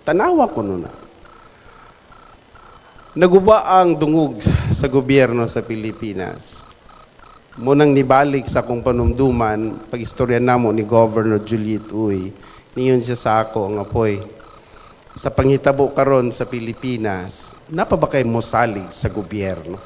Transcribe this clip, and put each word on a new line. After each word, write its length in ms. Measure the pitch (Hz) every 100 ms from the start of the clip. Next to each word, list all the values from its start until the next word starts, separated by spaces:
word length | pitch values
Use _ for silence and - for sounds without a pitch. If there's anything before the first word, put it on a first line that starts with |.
Tanawa 480 | - 170 330 339 233
ko 160 | - 101
nun 160 | 90
na. 80 | 78 - - - - - - _ - - - - _ - - - _ - - - - - -
Naguba 560 | 156 180 190 190 214 -
ang 240 | 185 180
dungog 480 | 151 151 160 147 110 - - -
sa 160 | - 139
gobyerno 560 | 135 127 139 127 120 117
sa 160 | 120
Pilipinas. 1040 | - 110 110 107 113 95 90 - - - - - - - - - - - _ -
Munang 320 | 120 143 147
nibalik 560 | 135 127 131 143 139 117
sa 160 | 127 120
akong 160 | 120
panumduman, 960 | 131 120 117 117 135 120 113 107 110 - -
pag-istorya 480 | 123 113 - 123 120
namo 320 | 123 123 117
ni 80 | 110
Governor 640 | 107 117 113 110 110 107 104
Juliet 400 | 113 107 107 104
Uy, 400 | 104 107 98 95 - - - _
niyon 320 | - 131 127 120
siya 80 |
sa 180 | 120 123 110 110
ako, 320 | 110 98 104
nga, 80 | 98
"Poy, 320 | 117 110 101 98 - - - - - - - -
sa 160 | - 139
panghitabo 640 | - 135 135 143 139 139
karon 400 | - 135 135 123
sa 160 | 117 123
Pilipinas, 1040 | 123 113 110 131 120 107 92 92 - - - -
napa 240 | 160 208
ba 160 | 175 151
kay 160 | 139 117
mosalig 640 | 117 113 117 117 101 92
sa 160 | - 113
gobyerno?" 720 | 98 90 104 95 85 80 95